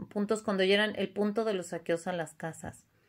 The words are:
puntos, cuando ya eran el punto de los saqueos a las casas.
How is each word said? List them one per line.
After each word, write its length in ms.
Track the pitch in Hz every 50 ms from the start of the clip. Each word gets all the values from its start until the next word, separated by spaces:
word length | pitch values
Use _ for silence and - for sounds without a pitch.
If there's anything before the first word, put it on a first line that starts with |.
| - -
puntos, 340 | - 208 202 202 220 214
cuando 220 | - 214 196 190 185
ya 100 | 190 202
eran 220 | 202 214 214 208
el 140 | - 190 190
punto 340 | - 202 208 214 208 226 220
de 80 | 220
los 140 | 202 185 170
saqueos 400 | - 170 165 - - 170 165 -
a 80 | 185 180
las 180 | 170 156 -
casas. 540 | - - 170 160 160 - - 165 - - _ _ _ _ _